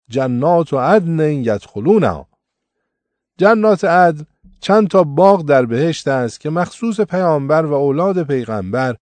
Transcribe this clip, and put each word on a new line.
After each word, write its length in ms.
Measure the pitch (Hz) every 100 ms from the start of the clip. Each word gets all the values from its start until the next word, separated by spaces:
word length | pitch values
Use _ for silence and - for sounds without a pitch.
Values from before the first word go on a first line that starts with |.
| -
«جنات 640 | 120 131 123 147 175 156
و 60 | 135
عدن 420 | 131 214 165 160
یدخلونها.» 1080 | 156 147 117 104 - 101 127 214 131 78 67 _ _ _ _ _ _ _ _ _ _ -
جنات 460 | 190 220 214 196
عدن 420 | 190 175 175 151 151 _ - _
چند 280 | - 208 202
تا 160 | 190
باغ 400 | 156 139 190 196
در 220 | 147 135 123
بهشت 420 | 117 165 156 -
است 320 | 131 120 -
که 100 | 151
مخصوص 500 | 165 175 - 233 208
پیامبر 680 | 196 180 180 151 139 156 160
و 60 |
اولاد 500 | 143 143 139 190 185
پیغمبر 720 | 143 131 117 110 92 120 127 117